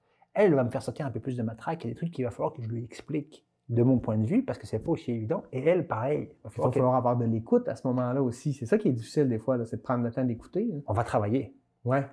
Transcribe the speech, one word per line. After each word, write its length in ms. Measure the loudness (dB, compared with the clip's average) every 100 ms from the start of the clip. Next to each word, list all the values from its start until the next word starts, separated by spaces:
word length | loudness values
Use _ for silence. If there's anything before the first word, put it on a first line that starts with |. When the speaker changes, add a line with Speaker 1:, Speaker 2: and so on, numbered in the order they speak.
| _ _ _
Speaker 1:
elle 220 | 4 6
va 80 | 6
me 80 | 2
faire 120 | -2
sortir 240 | -6 -6 -6
un 40 |
peu 100 | -6
plus 160 | -6 -4
de 60 |
matraque. 420 | -4 -4 -6 -6
Il 40 | -6
y 20 |
a 40 |
des 40 | -6
trucs 140 | -6
qu'il 120 | -4
va 60 | -6
falloir 220 | -4 -4
que 100 | -4
je 60 | -6
lui 160 | -6
explique 600 | -8 -12 -6 -6 -6 -14 _ _ -2
de 120 | 4
mon 160 | 6 4
point 180 | 2 0
de 80 |
vue, 180 | 2 2
parce 160 | 0 -4
que 80 | -6
c'est 120 | -4
pas 140 | -2
aussi 200 | -4 -2
évident. 300 | -4 -4 -4 -6
Et 100 | -2
elle, 240 | 2 2 0
pareil. 440 | -2 0 -2 -4 -12 -14 -2
Speaker 2:
Il 60 |
va 100 | 0
falloir 220 | 4 4
avoir 240 | 4 2 2
de 80 | 2
l'écoute 420 | 0 2 2 2
à 80 | -4
ce 100 | -2
moment-là 340 | 0 0 0
aussi. 320 | 0 -2 -4
C'est 100 | -4
ça 140 | 0 2
qui 100 | 2
est 40 |
difficile 360 | 0 0 2 2
des 100 | 2
fois, 200 | 0 0
là, 80 | -2
c'est 100 | -6
de 60 |
prendre 200 | -2 0
le 80 | 0
temps 140 | 0
d'écouter, 460 | -2 -2 -6 -4 -4
hein. 60 | -4 -2
Speaker 1:
On 80 |
va 100 | 0
travailler. 500 | 2 0 2 0 -2 -10 _ _
Speaker 2:
Ouais. 180 | 0 0 0